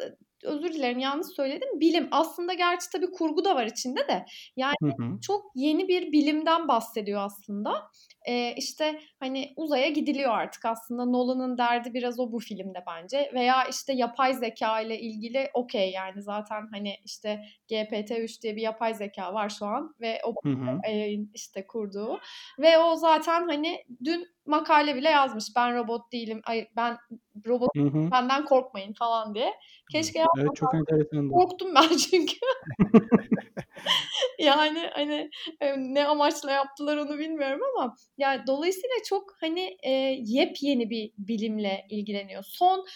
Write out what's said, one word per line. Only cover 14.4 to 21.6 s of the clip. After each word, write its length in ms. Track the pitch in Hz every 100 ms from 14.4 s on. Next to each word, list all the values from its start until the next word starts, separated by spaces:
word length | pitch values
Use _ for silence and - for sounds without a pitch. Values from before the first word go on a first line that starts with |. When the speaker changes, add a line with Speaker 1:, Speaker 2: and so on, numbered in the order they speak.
| 233 226 220 220
Speaker 1:
ile 180 | 220 226
ilgili 500 | 226 220 233 254 269
okey 380 | 247 247 233 190
yani 300 | 185 190 196
zaten, 400 | 202 208 208 214 220
hani, 220 | 202 202 196 -
işte 360 | - 214 208 214 _ -
G 200 | 220 214
P 140 | 214 208
T 120 | 226
üç 180 | 226 -
diye 120 | 226 214
bir 60 |
yapay 320 | 220 220 233
zeka 400 | 214 208 208 180
var 160 | 214 208
şu 160 | 208 208
an 300 | 240 320 -
ve 200 | 226 226 -
o 80 | 226
Speaker 2:
Hı 60 | 143
hı. 260 | 131 127 185 214
Speaker 1:
e, 180 | 214 208 208 208
işte 340 | - - 196